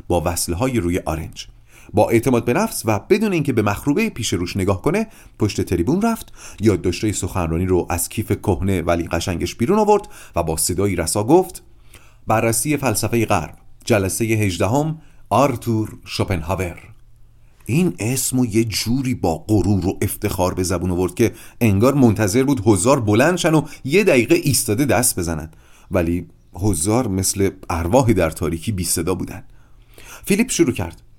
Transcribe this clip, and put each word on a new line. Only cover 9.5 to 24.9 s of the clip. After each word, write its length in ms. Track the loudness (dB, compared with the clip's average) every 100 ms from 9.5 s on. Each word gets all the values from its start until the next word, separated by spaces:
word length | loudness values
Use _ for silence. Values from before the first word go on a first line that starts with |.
بیرون 240 | -4 0 2
آورد 240 | 4 2 0 -16 -6 -4
و 60 |
با 140 | -2 -2
صدایی 400 | -2 0 0 -2
رسا 280 | -2 -2
گفت: 380 | 4 4 2 -6 -20 -20 -20 -20 -20 -12 -2
"بررسی 500 | 0 2 0 0 0
فلسفه 500 | 0 0 0 0 0
غرب، 280 | 0 -2 -12 -20 -12
جلسه 400 | 0 2 2 -2
هجدهم، 760 | 0 2 0 0 0 2 0 -4 -12 -20 -2
آرتور 680 | 2 2 0 -2 -2 -4 -10
شوپنهاور." 720 | -10 -4 -2 -2 -2 -4 -4 -8 -18 -20 -20 -20 -20 -20 -20 -16 -2
این 280 | 0 0 -2
اسمو 480 | -4 -2 -2 0 2
یه 180 | 2
جوری 500 | 0 -2 -2 -2 -2
با 240 | -2 -2 -2 0
غرور 380 | 2 4 2 0
و 120 | -2
افتخار 520 | -4 -4 -4 0 0
به 80 | 0
زبون 280 | -2 -2 0
آورد 240 | 0 0
که 180 | 0 0 -2 -16 0
انگار 340 | 2 4 4
منتظر 480 | 6 4 4 2 2
بود 180 | 2 2
حضار 360 | 2 4 4 2
بلند 360 | 4 4 4 2
شن 180 | 2
و 80 | 2 0 -8
یه 200 | 0 2
دقیقه 300 | 4 4 4
ایستاده 500 | 2 2 0 0 0
دست 340 | 2